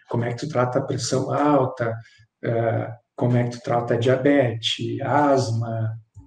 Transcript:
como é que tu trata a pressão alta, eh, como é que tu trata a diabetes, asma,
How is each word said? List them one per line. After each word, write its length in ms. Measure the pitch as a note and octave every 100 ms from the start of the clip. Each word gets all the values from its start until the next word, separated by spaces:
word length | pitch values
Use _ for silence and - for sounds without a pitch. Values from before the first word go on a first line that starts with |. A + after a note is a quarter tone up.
| -
como 160 | A#2+ A#2+
é 60 |
que 120 | A#2+ D3+
tu 40 |
trata 300 | B2 B2+ C#3
a 60 | C3
pressão 460 | B2+ - C3 C3
alta, 600 | C3 D3 C#3+ B2+ - A#2 A2+ - _ _ _
eh, 460 | B2 A#2 A2+ A2+ A2+ A#2 _ -
como 220 | B2 A#2+
é 60 | B2
que 60 | -
tu 60 |
trata 300 | - A#2+ -
a 40 | A#2
diabetes, 1000 | B2 B2+ C#3+ C#3+ A#2+ A2+ - - A#2 A#2
asma, 960 | B2+ C#3 C#3+ C3+ A2+ A2+ A#2 A2+ A2+ A2+ - -